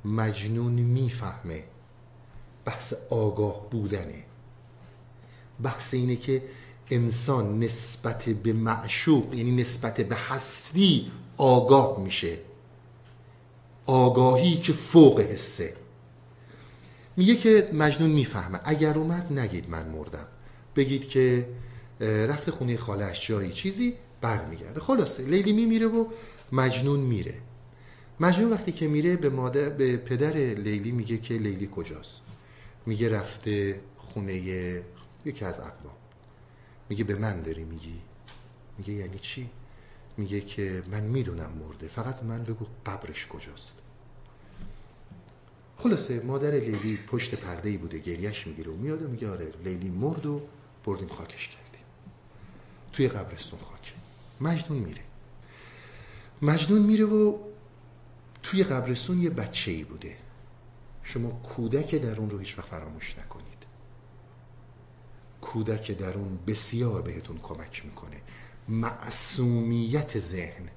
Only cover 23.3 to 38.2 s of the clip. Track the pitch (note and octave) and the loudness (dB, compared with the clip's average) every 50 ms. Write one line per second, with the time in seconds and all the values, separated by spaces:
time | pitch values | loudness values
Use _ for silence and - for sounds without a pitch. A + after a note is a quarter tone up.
23.3 | A2 G2+ F#2+ F2+ - - - F#3+ G3 G#3 B3 A#3+ A#3+ - - - - - - A#2 | -2 -2 -2 -4 -6 -4 -4 -4 -2 0 -2 -2 -2 -4 -12 -20 -10 -6 -2 -2
24.3 | A2 - - - - - - - A#2 - - - C4+ A#3 E3 - - - B2+ C3+ | -2 -2 -4 -8 -10 -12 -12 -12 -10 -6 0 2 4 4 4 2 -2 -6 -2 2
25.3 | E3 G3 F#3+ G#3 G#3 A3 A#3 A3+ A3+ A3+ A3+ A3 A3+ A3+ A3+ A3+ - - - - | 2 4 4 4 4 4 4 4 4 4 4 2 2 2 0 0 -4 -12 -14 -18
26.3 | - - - - B2+ C3 C3 C3 B2+ B2 C3 C#3 C#3+ C#3+ C3+ B2 A#2 F#2+ G#2+ - | -18 -20 -10 -2 2 2 2 2 2 2 2 2 2 2 2 2 0 0 -2 -4
27.3 | - - - - - - - - - - - - - - - - - - E3 F3+ | -8 -10 -14 -18 -20 -20 -20 -20 -20 -20 -20 -20 -20 -20 -20 -20 -4 2 4 4
28.3 | F3+ F#3+ A3+ A#3 A3+ F#3+ - F#3 E3 - D#3+ D3+ D3 D3+ D3+ F3 F3+ F3 D3+ C#3 | 4 4 4 2 2 0 -2 -4 -2 -2 0 0 2 2 4 2 2 2 2 0
29.3 | C3 C3 B2+ B2+ B2 C#3+ C#3+ C#3+ C#3+ D3 C3+ B2+ B2 A#2+ - - B2+ A#2+ D3 D#3 | 0 0 -2 0 2 2 0 0 0 2 2 2 2 0 -2 -2 0 0 2 2
30.3 | D#3 D#3 C3+ A#2+ G#2+ G2+ G2+ G#2 G#2 G2+ G2+ A#2 A#2+ A#2+ G#2+ A2 A#2 A2 A2+ - | 2 0 0 0 -2 -2 -2 -2 -2 -2 -2 -2 -2 -2 -2 -2 -4 -4 -4 -4
31.3 | A#2+ A2+ G#2+ G#2 F#2+ F#2 G2+ G2 - F#2 E2 E2 D#2+ D2+ - - - - - - | -4 -2 0 -2 -2 -2 -6 -6 -6 -8 -8 -8 -10 -14 -14 -18 -20 -20 -20 -20
32.3 | - - - - - - - - - - - A#2 A2 G#2 A#2+ A2+ A2 G#2 G2+ - | -20 -20 -20 -20 -20 -20 -20 -20 -20 -10 -6 -6 -2 0 2 2 2 0 -2 -6
33.3 | - - - A2 G#2 G2+ G2 G2 G2 G2 - - - - - - - G#2+ G2 F#2+ | -12 -8 -4 -2 0 0 0 -2 -4 -6 -10 -18 -20 -20 -20 -10 -8 -6 -4 -4
34.3 | F#2 F#2 F#2 F#2 F#2 F2+ F2+ F2+ F2+ F2 F2 - - - - - - - - D3+ | -4 -4 -4 -4 -4 -4 -4 -4 -6 -8 -10 -12 -18 -20 -20 -20 -20 -12 -10 -10
35.3 | - - G#2+ F2+ E2 - - - - - - - - - - - - - - - | -8 -6 -6 -8 -6 -8 -12 -14 -16 -16 -18 -20 -20 -20 -20 -20 -20 -20 -20 -20
36.3 | - - - - - - - - - - - - G#2+ G#2 A2 G2+ G2 G2+ G#2+ A2 | -20 -20 -20 -20 -20 -20 -20 -20 -20 -20 -10 -8 -4 -4 -2 -2 -2 -2 -2 -2
37.3 | F#2+ E2+ D#2 D#2+ D#2+ D#2+ D#2+ D#2+ E2 D#2+ D#2+ E2 E2 E2+ - - - - | -4 -4 -6 -8 -8 -8 -8 -10 -12 -12 -12 -12 -12 -14 -14 -18 -20 -20